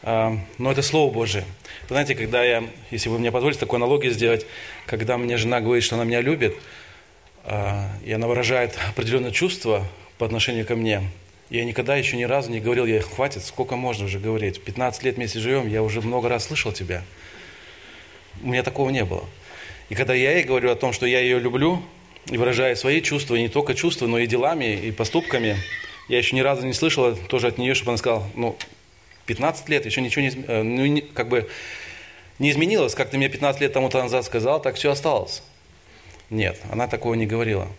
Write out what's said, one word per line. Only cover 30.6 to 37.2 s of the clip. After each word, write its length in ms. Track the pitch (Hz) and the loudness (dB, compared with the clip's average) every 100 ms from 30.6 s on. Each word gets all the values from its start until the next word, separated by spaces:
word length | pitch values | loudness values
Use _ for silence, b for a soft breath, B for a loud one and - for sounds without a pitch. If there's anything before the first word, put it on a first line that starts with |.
ну, 220 | 110 123 139 | 0 2 2
не, 160 | 147 | 2
как 260 | 147 - 117 | -2 -6 0
бы 220 | 123 104 B B B B B B B B - | 0 0 B B B B B B B B 0
не 120 | 143 | 2
изменилось, 440 | 147 170 214 131 - | 4 4 4 2 0
как 140 | 135 | -2
ты 80 | 139 | 2
мне 100 | 135 | 0
пятнадцать 320 | - 139 135 | 2 0 2
лет 140 | 139 | 0
тому 160 | 135 131 | 2 2
назад 320 | 131 123 127 | 2 2 0
сказал, 380 | 113 120 117 151 | 0 0 2 0
так 160 | 135 - | 0 0
всё 140 | 147 | 0
осталось". 520 | 139 160 123 90 - - - - B B B B B - | 2 2 0 0 -10 -12 -20 -20 B B B B B -6
Нет, 280 | 110 95 - - | 0 0 0 -6
она 160 | 110 120 | -4 -2
такого 280 | 117 120 | -2 0
не 100 | 117 | 0